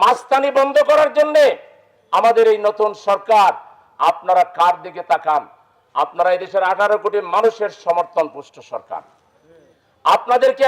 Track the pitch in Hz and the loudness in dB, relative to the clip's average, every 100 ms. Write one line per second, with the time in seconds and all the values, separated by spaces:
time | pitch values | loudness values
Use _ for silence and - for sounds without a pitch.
0 | 214 247 - 269 277 269 277 285 285 302 | 0 -2 -2 -2 0 0 0 0 2 2
1 | 294 302 302 208 285 - - _ _ _ | 2 0 0 2 2 0 -14 _ _ _
2 | - 180 226 226 220 214 208 214 214 208 | -4 0 2 2 2 2 -2 -2 -4 -4
3 | 202 196 226 214 185 - - _ _ - | -4 -4 2 2 2 0 -14 _ _ -4
4 | 160 - 185 180 175 170 175 170 180 165 | -2 -2 0 0 0 0 0 0 -8 -10
5 | - 160 156 147 - _ _ _ _ 139 | -4 -2 0 -4 -4 _ _ _ _ -6
6 | 151 170 180 180 185 190 185 190 208 214 | -4 -2 -2 -2 -4 -2 -2 0 0 0
7 | 208 202 180 185 226 220 208 - 175 170 | -2 -4 -4 -2 -2 -2 -8 -8 -4 -2
8 | 170 170 151 143 - - - - - - | -2 -4 -4 -6 -20 -20 -16 -16 -12 -16
9 | _ _ _ _ _ _ _ _ _ _ | _ _ _ _ _ _ _ _ _ _
10 | 156 220 233 247 262 269 | 0 0 0 2 2 2